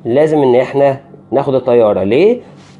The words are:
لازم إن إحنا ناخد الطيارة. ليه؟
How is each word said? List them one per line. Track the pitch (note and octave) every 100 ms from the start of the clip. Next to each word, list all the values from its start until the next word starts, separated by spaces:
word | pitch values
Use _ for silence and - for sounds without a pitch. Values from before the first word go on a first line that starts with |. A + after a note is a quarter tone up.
لازم | A#2 B2+ D#3 D3+
إن | C3+
إحنا | A#2+ B2 C3+ C#3 C3+ - - -
ناخد | B2+ C#3
الطيارة. | C3 B2+ A#2+ A2 G2
ليه؟ | F#2+ B2 G3 A#3+ - - -